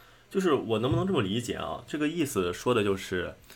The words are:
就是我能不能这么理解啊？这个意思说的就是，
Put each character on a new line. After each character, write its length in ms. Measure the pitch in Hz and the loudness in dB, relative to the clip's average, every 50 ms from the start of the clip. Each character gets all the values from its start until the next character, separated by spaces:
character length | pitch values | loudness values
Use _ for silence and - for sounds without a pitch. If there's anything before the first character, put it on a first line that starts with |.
| - - - - - - | -20 -20 -20 -20 -20 -4
就 100 | - 196 | -2 0
是 140 | 190 175 143 | 2 4 2
我 260 | 110 - 110 113 107 | 2 2 0 0 2
能 100 | 117 139 | 2 2
不 60 | 160 | 2
能 100 | 170 180 | 2 2
这 60 | 190 | 2
么 100 | 190 143 | 2 0
理 200 | 104 92 101 120 | 0 2 0 -2
解 140 | 117 101 87 | -2 -2 -6
啊？ 280 | 78 78 76 - - - | -6 -6 -6 -6 -8 -8
这 120 | - - 151 | -8 -4 -2
个 100 | 151 151 | -2 -2
意 160 | 165 175 151 | 0 0 -2
思 300 | 131 - 101 90 87 90 | 0 0 0 0 0 -2
说 200 | - - 123 120 | -2 0 2 2
的 80 | 110 | 2
就 140 | 104 101 95 | 2 2 0
是， 380 | 95 - - 95 90 85 80 - - - - - | 0 -2 -4 -4 -4 -4 -4 -8 -12 -20 -20 -14